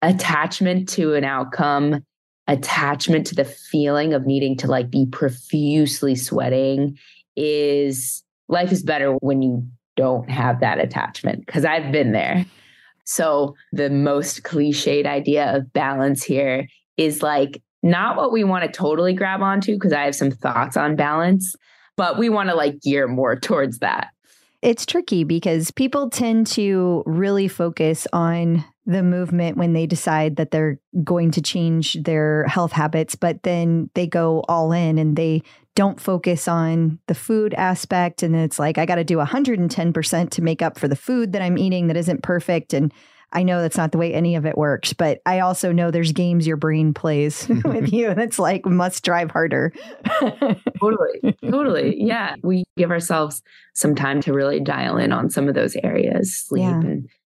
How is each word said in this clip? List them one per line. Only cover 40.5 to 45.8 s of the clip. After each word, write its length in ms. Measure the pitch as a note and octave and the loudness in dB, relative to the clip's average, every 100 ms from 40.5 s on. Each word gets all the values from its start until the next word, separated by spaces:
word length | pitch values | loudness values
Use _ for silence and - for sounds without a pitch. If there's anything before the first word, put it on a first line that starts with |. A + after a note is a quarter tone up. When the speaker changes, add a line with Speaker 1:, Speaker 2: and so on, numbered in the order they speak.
| D#3+ | 0
Speaker 2:
up 160 | D#3+ - | -2 -2
for 120 | - | -2
the 80 | C#3 | -2
food 360 | - B3+ A3 | -2 -2 -2
that 80 | G3 | -2
I'm 140 | F3+ F3+ | 0 0
eating 280 | F#3+ F3+ E3+ | 0 0 0
that 100 | E3 | 0
isn't 260 | E3+ F3+ | 0 -2
perfect." 480 | - F3 - E3+ - | 0 -2 0 -2 0
And 180 | C#3+ D3 - - _ - | 0 0 -2 -20 _ -6
I 120 | F3 | -2
know 180 | F3+ F3 | 0 2
that's 160 | E3 F#3 | 0 0
not 160 | D#3+ | 0
the 60 | E3 | 0
way 160 | E3+ | 0
any 220 | D#3 E3+ E3+ | 0 0 0
of 100 | D#3 | 0
it 100 | - | 0
works, 380 | D3+ C#3 - | 0 0 -2
but 260 | - E3 C3+ - | -2 0 0 0
I 140 | F#3 | 0
also 300 | F#3 F#3 F#3 | 0 0 0
know 200 | F3 | 2